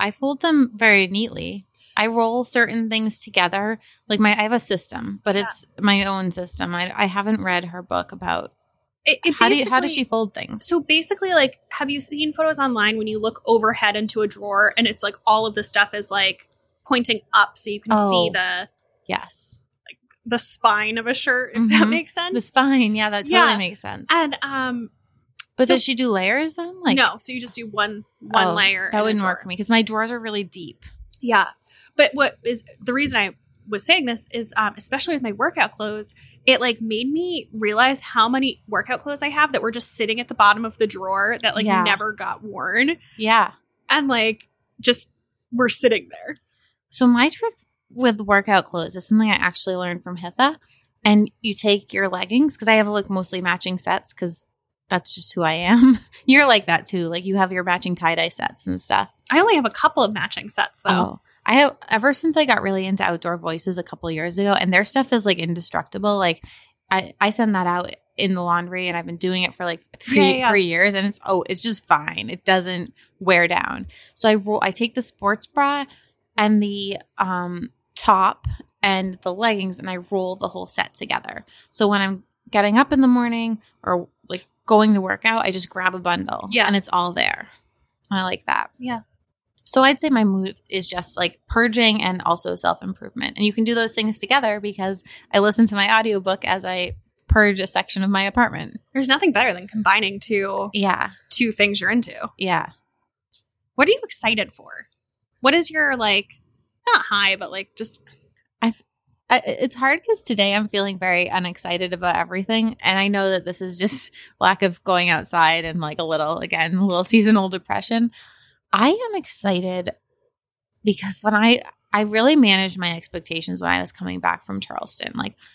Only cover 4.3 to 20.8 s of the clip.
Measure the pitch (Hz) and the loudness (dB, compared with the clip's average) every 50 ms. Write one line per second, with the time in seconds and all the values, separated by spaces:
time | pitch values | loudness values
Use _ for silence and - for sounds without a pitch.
4.3 | 208 220 208 214 240 233 - - 202 170 - - - - - 196 202 196 - 208 | 4 2 2 0 0 0 0 0 -2 -2 -4 -6 -8 -10 -10 -10 -10 -6 -4 -2
5.3 | 190 202 202 220 - - - - _ - 202 202 202 196 196 196 196 190 185 180 | -2 0 0 2 2 0 0 -2 _ 0 2 4 4 4 2 0 -2 -2 -2 -4
6.3 | 170 - 180 175 - - 185 175 175 175 180 180 - - 208 190 180 202 196 214 | -4 -4 -6 -6 -6 -4 -6 -6 -4 -6 -6 -4 -2 -2 -2 -2 -2 -2 -2 -2
7.3 | 220 208 190 185 180 175 180 175 170 180 180 - - 90 - - - 175 185 175 | -2 -2 0 -2 -2 -2 -2 -6 -10 -14 -10 -6 -6 -6 -6 -6 -12 -10 -6 -4
8.3 | 85 87 - - - _ _ _ _ _ _ _ _ _ _ 294 294 - - 339 | -4 -4 -4 -8 -14 _ _ _ _ _ _ _ _ _ _ 0 0 2 0 -2
9.3 | 294 - - - 392 - 262 208 254 269 - 330 320 294 247 - 226 226 220 196 | 2 4 4 4 4 4 2 2 0 0 0 0 -2 -2 -2 -2 -2 -2 -2 -4
10.3 | - - - - - 214 - - 349 339 285 - 311 320 330 - 403 - 381 381 | -6 -10 -12 -12 -6 -4 -2 0 0 0 2 2 2 2 2 -2 -4 -4 -2 0
11.3 | 359 320 277 262 - _ _ _ - - 294 269 285 285 - - 294 294 311 311 | 2 2 2 2 -2 _ _ _ -8 -6 -6 -4 -4 -6 -6 -6 -6 -4 -4 -4
12.3 | 294 - 320 311 311 285 269 262 240 220 208 214 220 220 214 214 214 214 214 226 | -2 -2 -2 -2 0 0 -2 0 0 2 0 0 0 -2 -4 -4 -4 -2 -4 -4
13.3 | 226 - - - 226 220 220 220 240 - 220 208 202 214 220 214 - 220 214 202 | -4 -4 0 2 2 4 4 2 0 2 0 0 0 0 -4 -4 -2 -2 -2 -2
14.3 | - 202 202 202 196 196 208 208 - 220 233 208 180 - - 202 202 - _ - | -4 -8 -8 -2 2 2 2 4 2 2 0 0 -2 -4 -4 -6 -6 -2 _ 4
15.3 | 214 220 220 220 208 214 202 - - 208 208 - - 208 196 - 196 202 190 190 | 4 4 2 0 -2 -4 -6 0 2 2 2 2 -2 -6 -6 -4 -2 0 0 0
16.3 | 190 - _ _ _ _ _ _ _ _ _ - 269 247 240 - 226 214 - _ | -2 -4 _ _ _ _ _ _ _ _ _ 0 0 0 2 0 -2 -4 -4 _
17.3 | - 214 202 - - - - 220 208 208 - 220 220 208 208 202 190 180 175 170 | 2 2 2 2 0 -4 -6 -6 -6 -8 -2 0 2 4 4 4 4 2 2 2
18.3 | 175 185 185 185 180 180 196 - _ _ _ _ _ _ _ - 190 - - - | 0 -2 -2 -2 -4 -6 -8 -10 _ _ _ _ _ _ _ -6 -6 -6 -6 -8
19.3 | - - - - - - _ _ _ _ _ - - _ _ _ _ _ _ 233 | -12 -14 -14 -16 -18 -18 _ _ _ _ _ -20 -20 _ _ _ _ _ _ -4
20.3 | 233 240 - - - - - 226 208 208 | -2 0 0 0 0 2 2 2 2 2